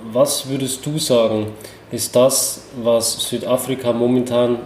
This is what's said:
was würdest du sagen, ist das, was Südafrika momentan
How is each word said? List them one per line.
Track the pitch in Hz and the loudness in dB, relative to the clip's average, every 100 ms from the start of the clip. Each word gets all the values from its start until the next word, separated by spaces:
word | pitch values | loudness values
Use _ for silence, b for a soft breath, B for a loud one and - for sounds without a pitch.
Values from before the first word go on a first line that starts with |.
| 113 | -2
was | 110 143 - 131 | 2 2 0 -4
würdest | 135 127 - | -4 -4 -6
du | 151 156 | -6 -4
sagen, | - 120 113 107 107 104 B B - | 2 4 4 0 -4 -8 B B -10
ist | 117 - 123 | -8 0 4
das, | 131 - - - - 127 | 4 4 -2 -6 -12 -4
was | 117 117 - - - | 2 2 0 -4 -4
Südafrika | 120 131 123 - 127 120 | -4 0 -2 0 -2 -2
momentan | 117 120 123 123 120 120 117 | 0 2 2 2 2 2 0